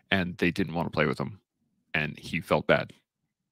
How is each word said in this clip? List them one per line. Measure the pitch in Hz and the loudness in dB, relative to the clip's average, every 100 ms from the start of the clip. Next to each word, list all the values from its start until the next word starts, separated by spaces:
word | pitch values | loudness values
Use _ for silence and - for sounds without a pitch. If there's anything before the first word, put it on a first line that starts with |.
| - | -2
and | 98 90 - | 0 0 0
they | 87 | 0
didn't | 82 80 85 | 0 -2 -2
wanna | 78 | -2
play | - 76 | 0 0
with | 67 | 0
him | 69 - _ _ _ _ _ | -6 -10 _ _ _ _ _
and | 80 76 - | -4 -2 -6
he | - 80 | -6 -4
felt | - 76 - | 0 0 4
bad. | 71 - - _ _ _ _ _ | 2 0 -12 _ _ _ _ _